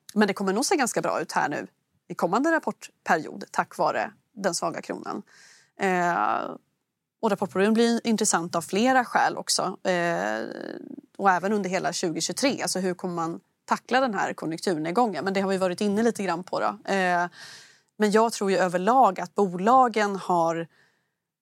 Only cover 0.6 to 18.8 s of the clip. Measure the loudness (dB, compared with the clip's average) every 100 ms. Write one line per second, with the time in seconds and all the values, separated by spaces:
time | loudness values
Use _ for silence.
0.6 | 2 2 2 0 -2 -2 -2 -2 -2 -4
1.6 | -8 _ _ _ -14 -4 0 2 2 0
2.6 | -2 -8 -12 _ 0 0 0 -10 -6 -4
3.6 | -4 -2 -2 0 -4 -8 _ -6 -4 -2
4.6 | -4 -6 -8 -8 -8 -10 -10 -20 -20 -20
5.6 | _ -4 -2 0 0 0 0 0 -4 -10
6.6 | _ _ _ _ _ _ -2 -2 -2 0
7.6 | 2 4 2 2 0 0 2 0 0 -4
8.6 | -2 0 2 2 2 2 2 0 -2 -2
9.6 | -2 -2 -2 0 0 0 -2 -4 -6 -8
10.6 | -10 -10 -12 -16 -18 0 2 4 2 0
11.6 | 0 -2 -2 -2 -2 -2 -4 0 0 0
12.6 | -2 -2 -2 -4 -6 -4 -6 -6 -14 _
13.6 | -6 -6 0 0 0 0 -4 -4 -6 -4
14.6 | -2 -2 0 0 0 0 -4 -2 0 0
15.6 | -2 0 0 2 0 0 -2 -4 -4 -2
16.6 | -2 -4 -2 0 0 0 -2 -8 -20 -20
17.6 | -20 _ _ -2 2 4 4 2 0 2
18.6 | 2 2